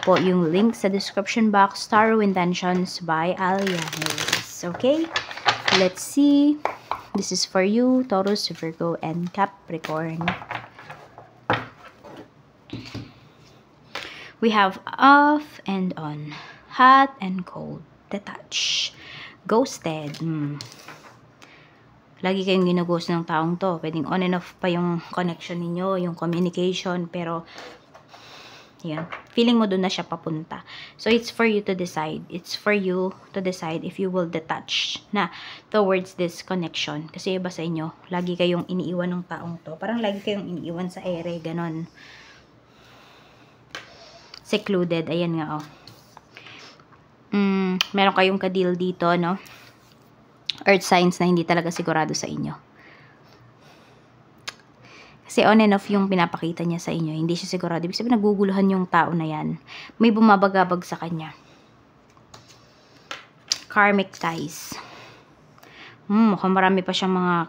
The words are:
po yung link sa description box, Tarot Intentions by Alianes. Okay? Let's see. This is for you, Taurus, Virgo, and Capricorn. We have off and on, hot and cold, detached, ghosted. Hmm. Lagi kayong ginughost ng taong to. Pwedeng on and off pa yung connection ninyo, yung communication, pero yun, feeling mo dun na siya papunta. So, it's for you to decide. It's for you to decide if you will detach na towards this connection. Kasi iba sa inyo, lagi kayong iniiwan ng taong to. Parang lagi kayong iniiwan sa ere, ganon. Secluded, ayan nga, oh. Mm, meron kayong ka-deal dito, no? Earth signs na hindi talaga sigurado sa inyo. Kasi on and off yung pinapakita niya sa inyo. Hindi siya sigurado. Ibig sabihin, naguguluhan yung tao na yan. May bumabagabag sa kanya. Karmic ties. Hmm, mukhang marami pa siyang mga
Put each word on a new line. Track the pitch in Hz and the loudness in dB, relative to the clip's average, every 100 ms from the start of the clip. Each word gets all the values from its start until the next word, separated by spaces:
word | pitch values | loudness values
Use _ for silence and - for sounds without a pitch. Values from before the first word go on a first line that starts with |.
| - | 4
po | 170 | 4
yung | 185 180 165 | 4 4 4
link | 180 226 - | 4 2 2
sa | 202 | -2
description | 196 - - 202 233 220 | -2 -4 -6 -2 2 4
box, | 202 196 - - | 6 4 2 0
Tarot | 214 220 220 | 4 6 4
Intentions | 202 185 175 180 180 180 180 - | 4 2 0 0 0 0 -2 -4
by | 165 160 170 180 | -2 0 0 0
Alianes. | 185 196 196 175 160 151 156 - - - - - 180 175 | 0 0 0 -2 -6 -6 -4 -4 -2 -2 -4 -10 -8 -2
Okay? | 254 311 330 - - - - - - 190 | 2 2 0 -4 -8 -4 -2 -2 0 2
Let's | 185 - - | 2 -2 -4
see. | 277 285 285 294 294 - - - - - 196 | 2 6 6 4 2 -4 -8 -10 -10 -4 -4
This | 185 | -2
is | 180 - | -4 -2
for | 190 190 | 0 2
you, | 226 254 254 254 | 2 4 2 2
Taurus, | 190 196 208 - | 0 0 -2 -4
Virgo, | 170 165 165 170 165 | -6 -10 -6 -6 -4
and | 156 170 175 | -6 -6 -6
Capricorn. | - 196 - - 160 - 156 165 165 170 185 - - - - - - - - - - - - - - - - - - - _ _ _ - - - - - - - - - - _ _ - - - - - - | -4 -4 -4 -12 -10 -6 -6 -6 -4 -4 -6 -10 -12 -12 -20 -20 -20 -20 -20 -20 -12 -4 -4 -4 -18 -20 -20 -20 -20 -20 _ _ _ -16 -14 -12 -14 -14 -20 -20 -20 -20 -20 _ _ -14 -12 -12 -16 -14 0
We | 226 | 2
have | 214 196 190 - | 4 2 0 -8
off | - 269 285 294 302 302 - - | 4 8 8 8 4 -2 -12 -6
and | 196 185 - | -2 -2 -4
on, | 151 147 151 147 - - - - | -8 -8 -12 -14 -18 -20 -6 6
hot | 254 175 269 - | 8 10 6 0
and | 190 185 180 | -6 -6 -8
cold, | 160 156 151 - _ - | -12 -12 -12 -16 _ -10
detached, | 196 - - - - - - - - - - - - - | -10 -10 -16 -8 -4 -2 -2 -4 -10 -18 -18 -18 -12 0
ghosted. | 220 262 - 165 156 147 147 | 0 0 -4 -8 -6 -8 -6
Hmm. | 165 156 147 147 - - - - - - - - - - - _ _ - _ - | -4 -2 -4 -6 -12 -18 -20 -20 -20 -20 -20 -20 -20 -20 -20 _ _ -20 _ -6
Lagi | 185 196 | -2 0
kayong | 190 190 180 | 2 4 4
ginughost | 180 175 170 170 | 2 0 -2 0
ng | 170 | -4
taong | 170 160 165 175 | 0 0 0 0
to. | 190 165 | -2 -2
Pwedeng | 160 160 - | -4 -4 -2
on | 185 | -2
and | 180 180 | 0 -2
off | - - | -4 -6
pa | 185 | -2
yung | 175 175 170 - | 0 0 -2 -4
connection | - 180 165 - 175 | -4 -4 -4 -10 -8
ninyo, | 170 175 190 190 | -6 -4 -2 -2
yung | 175 170 | -4 -4
communication, | 170 170 180 175 180 180 190 180 170 | -4 -2 -2 0 -2 -2 -4 -6 -6
pero | 180 165 165 165 - - - _ - _ - - - - - - _ | -8 -6 -8 -10 -18 -20 -20 _ -20 _ -20 -20 -20 -20 -20 -20 _
yun, | 170 156 165 - - - | -8 -8 -8 -12 -6 2
feeling | 233 233 | 4 4
mo | 214 | 4
dun | 190 | 2
na | 185 | 0
siya | - | -2
papunta. | 165 170 165 156 165 - - - - - | -8 -8 -6 -6 -8 -14 -16 -20 -20 -6
So, | 214 | 0
it's | 226 233 | 2 0
for | - 226 | 0 2
you | 208 202 | 2 -2
to | 185 | -4
decide. | 175 160 156 160 165 | -4 -4 -6 -8 -10
It's | 180 - - | -14 -10 -4
for | 208 208 | 0 0
you | 185 185 185 - - 196 | 0 -2 -4 -6 -12 -6
to | |
decide | 185 180 165 165 185 | -6 -6 -6 -6 -8
if | 180 | -6
you | 190 | -4
will | 180 165 | -2 -2
detach | 165 160 156 - - - - - 202 | -4 -6 -8 -4 -4 -4 -8 -6 -4
na | 175 - - - - | -4 -6 -18 -20 -2
towards | 214 190 190 185 - | 2 4 2 -2 -4
this | 175 - | -6 -6
connection. | - 185 160 - - 147 160 | -6 -4 -4 -6 -6 -6 -10
Kasi | 180 196 185 | -8 -4 -4
iba | 180 | -4
sa | 180 | -6
inyo, | 170 160 160 - - | -6 -4 -6 -10 -6
lagi | 180 180 175 | -4 -2 0
kayong | 175 175 175 | 2 0 -2
iniiwan | 185 165 180 180 180 | -4 -2 -2 -2 -4
ng | 175 | -6
taong | 165 170 170 | -10 -10 -12
to. | 151 160 | -12 -10
Parang | 202 233 | -6 -2
lagi | 214 202 | -2 -4
kayong | 214 202 | -4 -6
iniiwan | 170 170 165 170 180 | -6 -8 -8 -6 -8
sa | 185 | -8
ere, | 185 170 170 170 | -6 -6 -6 -8
ganon. | 165 170 170 160 165 - - - - - _ _ _ - - - - - - - - _ _ - - - - - - - | -6 -6 -6 -6 -10 -14 -20 -20 -20 -20 _ _ _ -20 -20 -20 -20 -20 -20 -20 -20 _ _ -18 -18 -20 -20 -20 -20 -16
Secluded, | - 208 208 190 175 165 151 | -4 -4 0 0 0 -2 -2
ayan | 165 170 165 | -2 -2 -2
nga, | 151 151 | -4 -8
oh. | 151 - - - - - _ - - - - - - - _ _ - | -10 -20 -20 -20 -20 -20 _ -20 -20 -20 -20 -20 -20 -20 _ _ -4
Mm, | 202 196 190 190 185 - 196 | 2 2 2 0 -2 -2 2
meron | 196 190 | 2 4
kayong | 190 196 | 2 2
ka-deal | 190 190 180 180 | -2 0 0 0
dito, | 185 180 170 175 | -2 0 2 2
no? | 170 196 - - - _ _ - - _ _ _ - - - | 0 -2 -8 -20 -20 _ _ -20 -20 _ _ _ -10 -2 4
Earth | 190 | 4
signs | - 180 180 - | 6 6 6 4
na | 175 | 2
hindi | 175 165 | 2 2
talaga | 170 165 | 0 0
sigurado | 175 170 160 156 | -4 -2 0 0
sa | 151 - | -4 -6
inyo. | 151 147 151 _ - - - - - - - - _ - - - - _ - - _ - - _ _ - - - - | -6 -8 -10 _ -20 -20 -20 -20 -20 -20 -20 -20 _ -20 -20 -20 -20 _ -20 -20 _ -18 -18 _ _ -20 -20 -20 -20
Kasi | - - - | -4 4 8
on | 220 | 8
and | 214 | 8
off | 196 - | 4 2
yung | 202 196 | 0 2
pinapakita | 185 170 - 165 170 170 | 2 0 -2 -6 -4 -4
niya | 170 | -4
sa | - | -4
inyo. | 165 160 156 | -4 -2 -2
Hindi | 170 170 | -2 -2
siya | 185 | -4
sigurado. | 180 170 165 170 | -4 -2 -4 -4
Ibig | 202 | -4
sabihin, | 233 233 | 0 2
naguguluhan | 208 196 202 196 196 | 2 2 2 4 2
yung | 190 | 2
tao | 180 170 - 170 | 2 2 2 0
na | |
yan. | 160 151 156 160 - - - - | -2 -4 -6 -8 -12 -20 -10 2
May | 226 | 4
bumabagabag | 220 220 196 196 190 180 180 | 6 6 8 6 4 2 0
sa | - 170 | -4 -10
kanya. | 165 165 156 - - - _ _ _ _ _ _ _ - - - - _ _ - - - - _ - - - | -8 -8 -10 -16 -20 -20 _ _ _ _ _ _ _ -20 -20 -20 -20 _ _ -20 -16 -16 -16 _ -10 -10 0
Karmic | 214 202 202 190 - | 4 6 4 0 -4
ties. | 170 165 151 - - - - - - - - - _ - - - - - - | -6 -4 -8 -10 -14 -14 -16 -20 -20 -20 -20 -20 _ -20 -20 -20 -20 -14 0
Hmm, | 208 226 180 | 4 6 4
mukhang | 185 | 2
marami | 190 185 190 | 4 4 4
pa | 180 | 0
siyang | 185 190 185 | -2 0 0
mga | 180 175 | 2 0